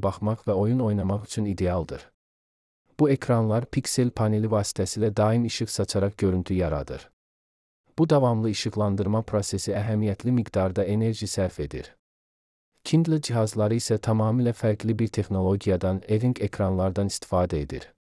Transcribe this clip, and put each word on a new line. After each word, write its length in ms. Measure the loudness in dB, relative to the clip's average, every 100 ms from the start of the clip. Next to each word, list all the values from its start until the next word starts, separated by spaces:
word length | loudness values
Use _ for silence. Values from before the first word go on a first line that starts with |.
baxmaq 380 | -2 -2 -4 -4 -2
və 60 |
oyun 280 | 0 2 2
oynamaq 400 | 0 0 0 -2
üçün 220 | -4 -4 -2
idealdır. 560 | 0 0 0 -4 -10 -14 _ _ _ _ _ _ _ _ 2
Bu 100 | 2
ekranlar 560 | 2 2 2 2 0 -2
piksel 460 | -4 -2 0 0
paneli 380 | 2 2 2 2
vasitəsilə 640 | 0 0 -2 -4 0 0 2
daim 280 | 2 2 0
işıq 240 | -2 -4
saçaraq 460 | -4 -2 0 0 0
görüntü 360 | 2 2 0
yaradır. 560 | 0 0 -2 -6 -10 -14 _ _ _ _ _ _ _ _ 0
Bu 120 | 4
davamlı 400 | 4 4 2 0
işıqlandırma 720 | 0 -2 0 0 2 0 0
prosesi 500 | 0 -2 -2 -4 -4
əhəmiyyətli 600 | -2 -2 0 0 -2 0
miqdarda 520 | 0 0 0 0 0
enerji 420 | 0 0 0 -2 -4
sərf 360 | -2 -2 -4
edir. 340 | -8 -8 -12 _ _ _ _ _ _ _ _ _
Kindle 380 | 0 2 2 0
cihazları 580 | 0 0 0 0 0 0
isə 180 | 0 -2
tamamilə 540 | 0 2 2 2 0
fərqli 460 | 0 0 0 0 0
bir 80 | 0
texnologiyadan, 960 | -2 -2 0 2 2 2 0 2 -2 0
Earring 340 | 0 2 0
ekranlardan 640 | -4 -2 0 2 0 0 -2
istifadə 560 | -4 -2 0 2 0
edir. 240 | -4 -8 -12 _ _